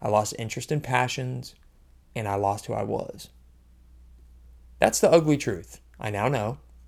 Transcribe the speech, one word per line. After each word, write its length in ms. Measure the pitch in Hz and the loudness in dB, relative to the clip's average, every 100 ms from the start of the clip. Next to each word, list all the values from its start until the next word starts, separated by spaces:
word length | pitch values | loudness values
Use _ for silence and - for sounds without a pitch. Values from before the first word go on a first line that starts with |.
I 80 | 110 | 2
lost 260 | 107 107 - | 2 2 -4
interest 340 | 113 - - | -6 -6 -4
in 80 | 151 | -4
passions, 720 | 123 123 123 - 127 127 123 - - - - - _ 123 | 0 0 0 -2 -6 -8 -10 -18 -20 -20 -20 -20 _ -6
and 100 | 104 | -2
I 100 | 98 | 0
lost 280 | 101 101 | 0 0
who 80 | - | -4
I 120 | 107 | -4
was. 440 | 107 107 - - - - - - - - - - - - - - - - - - | -2 -4 -6 -10 -18 -20 -20 -20 -20 -20 -20 -20 -20 -20 -20 -20 -20 -20 -18 0
That's 220 | - - | 0 4
the 120 | 208 | 6
ugly 240 | 170 151 147 | 6 6 2
truth 460 | - 92 - - - - | 0 -4 -8 -20 -20 -10
I 80 | 110 | -6
now 200 | 101 113 | -2 0
know, 280 | 139 104 143 - - | 0 -2 -4 -12 -20